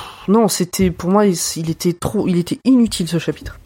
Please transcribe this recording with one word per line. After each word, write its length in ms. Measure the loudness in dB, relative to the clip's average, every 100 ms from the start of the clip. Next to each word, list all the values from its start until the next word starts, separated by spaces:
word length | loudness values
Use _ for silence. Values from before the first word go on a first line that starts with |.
| -14 -8 0
non, 200 | 2 4
c'était, 420 | 0 -2 0 0
pour 200 | 0 0
moi, 160 | 2 4
il, 100 | 0 -4 -6
il 140 | -6
était 220 | -2 -2
trop, 340 | -2 -2 -2 0
il 80 | 0
était 220 | -2 -2
inutile, 440 | 2 4 4 0 -2
ce 100 | -2
chapitre. 400 | -4 -6 -10 -18